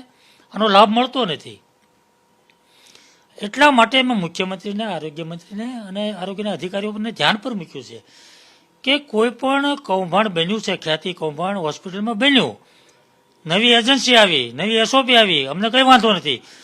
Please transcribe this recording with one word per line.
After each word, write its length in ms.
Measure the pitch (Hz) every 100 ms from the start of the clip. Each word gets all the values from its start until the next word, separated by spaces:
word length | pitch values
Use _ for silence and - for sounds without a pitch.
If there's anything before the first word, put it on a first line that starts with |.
| - _ _ _ _
આનો 100 | 190 214
લાભ 220 | 190 214
મળતો 300 | 233 254 262 202
નથી. 320 | 139 123 101 _ _ _ _ _ _ _ _ _ _ _ _ _ - _ _ _ -
એટલા 320 | 202 254 294
માટે 280 | 254 226 269
મેં 140 | 254 226
મુખ્યમંત્રીને, 680 | 170 170 185 185 208 202
આરોગ્ય 400 | 226 165 156 147
મંત્રીને 420 | 160 170 - 202 240 247 202
અને 140 | 196 208
આરોગ્યના 460 | 190 185 196 208 165
અધિકારીઓને 520 | 180 196 214 214 226
ધ્યાન 240 | - 151 208
પર 180 | 262
મૂક્યું 300 | 208 151 139
છે 140 | 117 113 - _ - - _ _ _ _
કે 100 | 262 285 285
કોઈ 240 | 214 240
પણ 460 | 233 269 277 285 285
કૌભાંડ 580 | - 190 180 185 220
બન્યું 260 | 165 170 220
છે, 140 | 208 175
ખ્યાતિ 340 | 160 160 185
કૌભાંડ 440 | 170 160 147 185 202
હોસ્પિટલમાં 600 | 156 143 190 190 220 214
બન્યું, 360 | 277 269 143 101 _ _ _ _ _ _ _ _ 156
નવી 280 | 185 240 233
એજન્સી 380 | 226 277 247 233
આવી, 300 | 196 147 120
નવી 280 | 123 208 226
એસ 100 | 220
ઓ 80 | 269
પી 160 | 247 240
આવી, 240 | 208 151 135
અમને 220 | 165 220
કંઈ 160 | 247 262
વાંધો 200 | 247 220
નથી, 280 | 180 147 120 - -